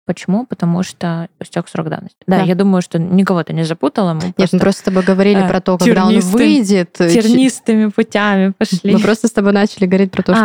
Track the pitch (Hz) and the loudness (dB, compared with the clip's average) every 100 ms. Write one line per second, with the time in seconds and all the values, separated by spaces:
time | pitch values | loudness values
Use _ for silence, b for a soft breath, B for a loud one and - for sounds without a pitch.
0 | - 175 - 202 254 - 170 175 185 - | -10 -8 -4 -4 -4 -6 -4 -2 -4 -8
1 | 170 165 165 - - - - - 160 156 | -8 -8 -10 -14 -12 -10 -10 -8 -8 -8
2 | 185 _ - 190 180 185 196 185 - 170 | -12 _ -2 0 0 0 0 0 -2 -4
3 | 175 185 185 180 156 160 160 170 285 247 | 0 0 2 -2 -4 -4 -4 -4 -4 -2
4 | 185 160 180 180 190 185 185 196 - 190 | -4 -4 -6 -2 0 0 0 -2 -2 -2
5 | 180 190 202 196 185 185 185 180 233 214 | 0 2 2 2 2 -2 -2 0 2 2
6 | 196 202 180 214 302 294 196 202 170 - | 2 2 2 2 2 2 2 0 0 -2
7 | 175 170 220 254 262 - - 220 220 214 | 2 2 4 4 2 0 -2 0 0 -2
8 | 220 208 208 196 190 190 220 180 202 208 | -2 0 0 2 0 -2 -4 -2 0 2
9 | 208 220 233 - 202 202 208 - 185 190 | 2 0 -2 0 0 2 0 -2 0 2
10 | 190 - 180 185 | 0 -2 0 2